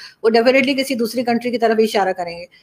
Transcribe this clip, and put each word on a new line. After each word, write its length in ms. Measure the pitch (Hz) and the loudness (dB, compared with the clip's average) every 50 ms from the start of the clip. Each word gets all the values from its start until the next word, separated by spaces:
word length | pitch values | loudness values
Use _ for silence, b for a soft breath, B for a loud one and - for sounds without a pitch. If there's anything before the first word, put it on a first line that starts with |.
| B B B B - | B B B B 0
वो 60 | 226 | 2
definitely 460 | 226 233 226 262 254 269 247 269 285 | 2 4 4 4 4 4 4 2 0
किसी 200 | 262 262 - 269 | -2 -2 -4 -2
दूसरी 280 | 220 233 220 - 240 240 | -4 -4 -4 -4 -4 -2
country 280 | 240 233 233 240 247 | -2 -2 -2 -2 -2
की 60 | 220 214 | -2 0
तरफ 220 | 233 226 226 214 | 0 0 2 2
इशारा 320 | 220 214 - 214 190 190 | 0 0 0 0 0 0
करेंगे, 360 | 185 - 175 170 170 170 175 - b b | -2 -4 -6 -10 -10 -14 -16 -20 b b